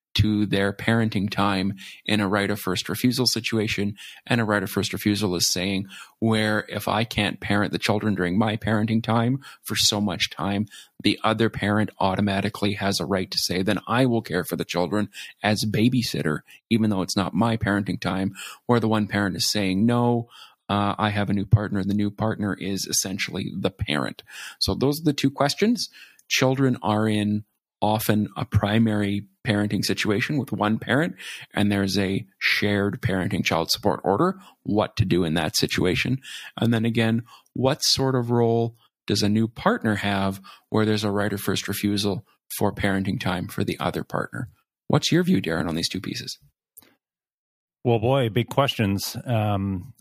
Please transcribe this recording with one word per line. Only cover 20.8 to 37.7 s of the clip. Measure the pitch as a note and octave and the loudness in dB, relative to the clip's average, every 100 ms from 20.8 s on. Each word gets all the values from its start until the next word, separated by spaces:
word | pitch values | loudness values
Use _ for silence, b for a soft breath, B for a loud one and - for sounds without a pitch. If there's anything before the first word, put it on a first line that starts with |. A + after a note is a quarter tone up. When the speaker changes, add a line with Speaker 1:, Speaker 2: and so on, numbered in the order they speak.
| G2+ - | 0 0
Speaker 1:
I | G#2 | 0
have | G2+ G2 | 0 0
a | |
new | G2+ F#2+ | -2 2
partner," | G#2 G2+ G2+ | 2 2 -2
and | F#2+ | 0
the | |
new | G#2 G#2 | 0 -2
partner | - A2 G2 G2+ | -2 -4 -2 -4
is | - F#2+ F#2+ | -4 -4 -6
essentially | - - G2 F#2+ - - - F#2+ | -4 -4 -2 -4 -6 -6 -6 -4
the | F#2 | -4
parent. | - - D2 A#1 - B B B B | -4 -2 -2 -2 -6 B B B B
So | - | -2
those | F#2+ C3 D3+ | 2 0 2
are | |
the | D#3+ | 0
two | C#3 C3+ | 2 0
questions. | - C#3 - G#3+ A3+ - B B B - | 2 0 2 2 0 -4 B B B -4
Children | - C3 C3 C3 B2 | 2 2 4 2 2
are | G#2 G#2+ A2 | 0 2 2
in | G#2+ G#2 G#2 - _ _ _ | 2 2 0 -4 _ _ _
often | G#2 A2 - G#2+ G#2 - | 0 2 2 2 0 -4
a | |
primary | - G#2+ G2+ A2+ A2+ G#2 G2+ G2+ - _ - | -2 0 4 4 4 2 0 -2 -6 _ -2
parenting | G#2 G#2 G2+ | 0 0 0
situation | F2+ G2 G#2 G#2 - D3+ | 0 0 0 0 0 -2
with | - | -2
one | G2 G#2+ A2 | 0 0 0
parent, | - C3 F3+ B B B B | 0 0 0 B B B B
and | - G#2 | 0 2
there's | G2+ G2 G2 | 2 2 2
a | F#2+ F#2+ - - | 0 -2 -6 -4
shared | - - G#2 G2+ G2+ - | -2 0 2 2 0 0
parenting | - F#2 F2+ G#2+ | 0 0 0 -2
child | - E2 E2 | 0 0 0
support | - G2+ C2 | 0 0 0
order, | - G2+ F3+ F#3+ B _ | 0 2 2 0 B _
what | - G#2 F#2+ - | -2 0 0 0
to | F#2+ | 2
do | F#2 | 2
in | E2 | 2
that | E2 D#2+ - | 0 0 0
situation. | - - F2+ - - C3 B B B - | 0 0 0 0 0 -4 B B B -2
And | A#2 | 0
then | A2+ | 2
again, | A#2 A#2 A2+ A#2 B B B | 0 2 2 0 B B B
what | - C3 | -2 0